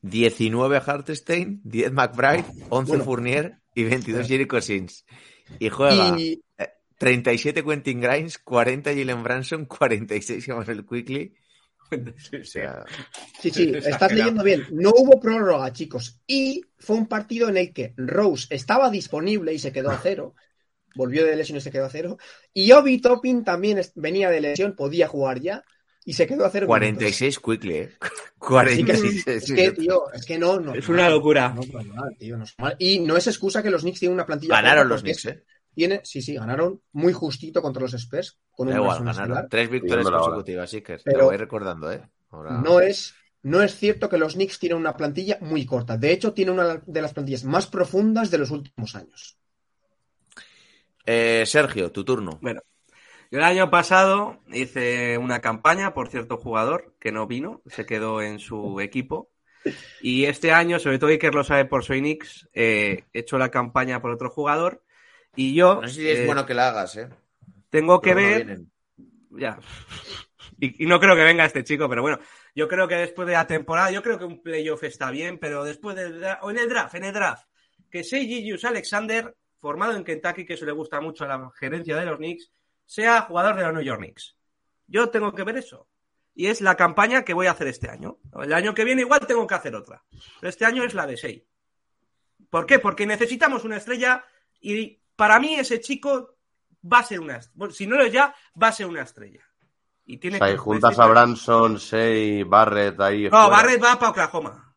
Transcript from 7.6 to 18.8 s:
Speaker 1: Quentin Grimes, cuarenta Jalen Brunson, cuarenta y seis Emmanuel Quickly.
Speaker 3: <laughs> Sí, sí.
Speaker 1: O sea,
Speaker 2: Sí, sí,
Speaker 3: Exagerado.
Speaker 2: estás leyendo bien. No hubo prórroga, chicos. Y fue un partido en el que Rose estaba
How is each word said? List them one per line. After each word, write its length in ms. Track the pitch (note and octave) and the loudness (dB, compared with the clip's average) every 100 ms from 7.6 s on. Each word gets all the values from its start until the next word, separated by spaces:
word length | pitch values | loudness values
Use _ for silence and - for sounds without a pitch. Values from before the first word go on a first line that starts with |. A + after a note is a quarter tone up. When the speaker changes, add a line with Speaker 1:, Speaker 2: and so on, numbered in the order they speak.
Speaker 1:
Quentin 380 | C#3+ D3+ C3+ A#2+ | -4 -4 -4 -4
Grimes, 360 | B2 C#3+ D#3+ - | -2 -2 -4 -14
cuarenta 520 | - B2 A#2+ C3 D3 | -2 2 2 0 -4
Jalen 320 | C#3+ C3 A#2+ | -4 -2 -4
Brunson, 420 | A#2 B2+ C3 D#3+ D3 | -4 -6 -6 -8 -10
cuarenta 500 | - C3 A2 G#2+ G#2 | -2 0 0 -2 -6
y 60 | |
seis 260 | G2+ G#2+ B2 | -6 -10 -8
Emmanuel 380 | A#2 A2 G#2+ G2+ | -10 -8 -10 -8
Quickly. 500 | A#2+ A#2+ C3+ F3+ _ | -10 -8 -10 -10 _
Speaker 3:
<laughs> 60 | _ _ _ _ _ | _ _ _ _ _
Sí, 60 | C#3+ B2 A#2+ - | -10 -10 -16 -16
sí. 60 | C#3+ | -16
Speaker 1:
O 80 | - | -14
sea, 380 | D#3+ C#3 B2+ - - - - - - | -12 -10 -12 -16 -18 -18 -20 -20 -6
Speaker 2:
Sí, 120 | E3+ | -4
sí, 120 | F3+ E3+ | 2 2
Speaker 3:
Exagerado. 240 | D3 C#3 | 2 -2
Speaker 2:
estás 220 | C#3+ F#3+ | 2 2
leyendo 320 | G#3+ A3 A3 | 4 2 2
bien. 220 | G3 F3 C3+ | 2 2 0
No 180 | D#3 F#3+ | 2 6
hubo 300 | A#3 C4+ C4 | 8 10 8
prórroga, 500 | A#3+ A3 G3 D3+ C3 | 6 2 2 2 0
chicos. 480 | B2 D#3+ B2+ A#2 _ - | -8 -10 -10 -12 _ -4
Y 380 | C4+ C4+ C#4+ - _ | -2 -2 -4 -10 _
fue 160 | - A3 | -2 -2
un 100 | A3 | 0
partido 420 | G#3+ G#3+ A#3 A3+ | -4 -6 -2 0
en 100 | F#3+ | 2
el 160 | F3+ | -2
que 200 | - A#2 - | -4 -10 -8
Rose 520 | B2+ - G#3 C#3+ - | -2 2 2 0 -6
estaba 400 | C#3 - A#3 | -8 0 2